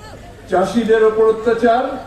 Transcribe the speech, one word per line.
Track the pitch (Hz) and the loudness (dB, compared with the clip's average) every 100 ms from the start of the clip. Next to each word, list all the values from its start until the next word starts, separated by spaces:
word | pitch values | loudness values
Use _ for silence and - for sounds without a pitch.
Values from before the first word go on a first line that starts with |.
| - - - - - | -20 -20 -20 -20 -4
চাষিদের | 180 190 233 214 220 | -2 0 -2 2 2
ওপর | 220 214 220 | 2 2 0
অত্যাচার | 214 240 226 233 240 277 - | 0 -2 0 2 2 -2 -8